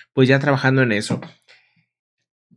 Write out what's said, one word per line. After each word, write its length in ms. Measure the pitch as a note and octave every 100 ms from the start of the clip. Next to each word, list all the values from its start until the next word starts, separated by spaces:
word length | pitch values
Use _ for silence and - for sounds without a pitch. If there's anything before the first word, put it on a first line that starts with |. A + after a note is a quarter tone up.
| -
pues, 140 | - C3
ya 100 | C#3
trabajando 420 | C#3+ C3+ C3 C3
en 100 | B2
eso. 280 | G#2+ G#2+ - - - _ - _ _ _ _ _ _ _ _ _